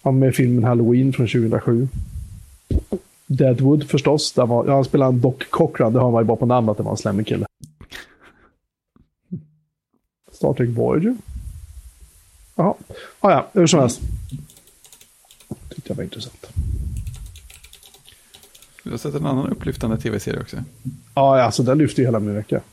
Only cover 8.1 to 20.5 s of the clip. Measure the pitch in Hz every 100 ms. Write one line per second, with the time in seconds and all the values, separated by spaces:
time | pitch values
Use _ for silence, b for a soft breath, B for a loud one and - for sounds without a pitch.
8.1 | B B B B B _ _ _ _ _
9.1 | _ _ - - _ _ _ _ _ _
10.1 | _ _ - 143 131 123 117 120 135 202
11.1 | 247 - - - - - - - _ -
12.1 | _ _ _ - - 180 - - B B
13.1 | B 202 143 - 202 170 156 123 - -
14.1 | - - - - - _ _ - - -
15.1 | _ _ _ _ - - - - - -
16.1 | - - - - - - - - - -
17.1 | - - - - - - - - - -
18.1 | b b b b b b - - 120 151
19.1 | 143 147 135 139 - - - 117 110 113
20.1 | 104 - - -